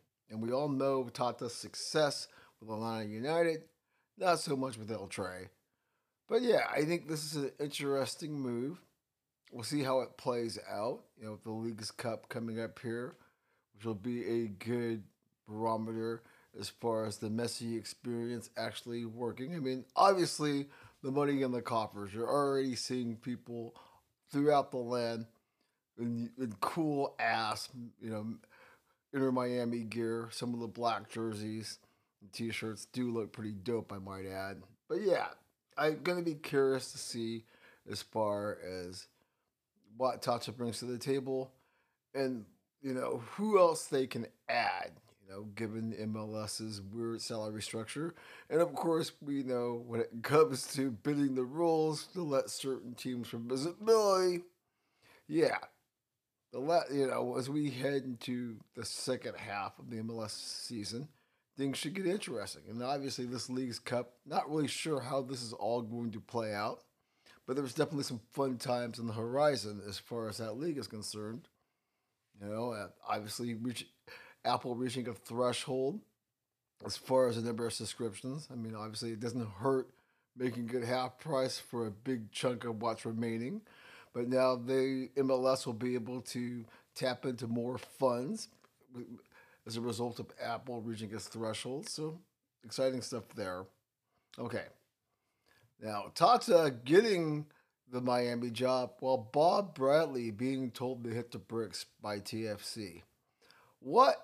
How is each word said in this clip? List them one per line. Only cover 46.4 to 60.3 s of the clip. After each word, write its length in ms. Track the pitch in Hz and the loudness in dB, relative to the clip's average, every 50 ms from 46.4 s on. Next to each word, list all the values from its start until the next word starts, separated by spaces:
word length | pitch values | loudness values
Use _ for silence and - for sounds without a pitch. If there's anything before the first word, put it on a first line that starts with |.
| 107 | -4
S's 380 | 104 - - 110 110 107 104 | -4 -4 -6 -6 -6 -8 -8
weird 400 | 98 98 101 117 117 117 117 110 | -10 -8 -6 -4 -4 -2 -4 -4
salary 400 | - - 120 113 107 107 107 107 | -4 -4 -4 -4 -4 -4 -4 -4
structure. 520 | 104 - - 113 110 - - 139 156 170 - - - - - - - - | -6 -6 -4 -6 -6 -6 -4 -4 -4 -4 -6 -10 -16 -20 -20 -18 -4 2
And 120 | 147 156 | 4 4
of 140 | 170 170 - | 4 4 2
course, 380 | - - 170 165 160 156 - - - | 2 2 4 4 4 2 0 -4 -8
we 220 | 151 143 143 139 135 | -6 -2 -2 -2 0
know 380 | 127 127 123 120 120 120 120 120 120 | 0 0 2 2 0 -2 -4 -4 -2
when 140 | 117 113 | 0 0
it 100 | - - - 117 | 0 0 -2 -6
comes 460 | 110 - 143 151 156 135 135 127 - - - | 0 6 8 8 8 8 6 0 -4 -4 -2
to 180 | 143 135 139 | 0 0 0
bending 440 | 120 101 - 147 147 143 143 139 131 | -2 -2 0 0 2 4 2 2 2
the 100 | 127 127 | 2 0
rules 600 | 123 135 160 170 170 160 160 156 156 156 151 - - | 0 0 2 4 4 6 6 4 4 2 -2 -6 -8
to 140 | - 185 | -6 -4
let 280 | 175 151 139 135 127 - | 0 2 2 2 2 0
certain 440 | - - - 139 131 107 95 120 120 | -2 -4 -2 -2 -2 -4 -4 -8 -10
teams 360 | - - 131 127 123 117 - | -6 -4 -4 -4 -4 -4 -4
for 80 | - 117 | -6 -6
visibility, 1080 | 117 120 131 131 139 170 175 - 208 226 226 220 214 202 190 185 185 185 175 170 175 - _ _ _ _ _ _ _ _ _ _ _ - - - _ - | -4 -2 -2 -2 -2 -2 -4 0 4 6 8 8 8 8 6 6 6 4 2 0 -4 -8 _ _ _ _ _ _ _ _ _ _ _ -20 -20 -20 _ -2
yeah, 300 | 147 165 156 - 107 98 - - - _ _ _ _ _ _ _ _ _ _ _ _ _ _ _ | 2 4 4 4 4 0 -4 -10 -16 _ _ _ _ _ _ _ _ _ _ _ _ _ _ _
the 80 | - 123 | -8 -4
la-, 240 | 131 151 170 170 143 120 | 2 4 4 4 4 4
you 160 | 139 143 135 127 | 2 2 2 2
know, 300 | 120 120 120 123 123 127 | 2 2 0 0 0 -2
as 120 | 127 135 | -2 0
we 220 | 143 151 147 143 | 0 0 0 0
head 320 | 123 123 135 139 143 139 131 | 0 0 0 0 0 0 -2
into 540 | 131 123 113 - - 123 123 123 120 113 117 - _ _ | -4 -6 -6 -6 -4 -4 -4 -4 -6 -8 -12 -16 _ _
the 80 | - 113 | -10 -8
second 540 | - - - - - 127 120 - 120 - - | -8 -8 -4 -2 -2 -2 -2 -4 -6 -8 -8
half 420 | 98 107 101 101 98 - - - | -8 -6 -4 -4 -4 -6 -8 -12
of 100 | 135 127 | -12 -10
the 100 | 120 113 | -8 -6
M 100 | 110 113 | -6 -6
L 120 | 117 113 | -6 -6
S 120 | 107 104 | -6 -6